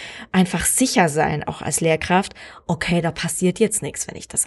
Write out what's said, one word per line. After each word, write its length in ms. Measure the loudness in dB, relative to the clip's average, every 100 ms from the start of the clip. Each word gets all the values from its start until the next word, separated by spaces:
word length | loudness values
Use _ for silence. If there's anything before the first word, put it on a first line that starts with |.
| -14 -14 -2
einfach 340 | 2 2 2 0
sicher 420 | 2 2 4 4
sein, 340 | 4 0 0
auch 180 | -4 -8
als 180 | -4 0
Lehrkraft, 540 | 2 2 2 2 2 -6 -20 -10 -4
okay, 340 | -2 0 0
da 120 | 0
passiert 460 | -2 -4 0 0 2
jetzt 220 | 2 0
nichts, 260 | -6 -8 -10
wenn 80 | -12
ich 120 | -8
das 180 | -4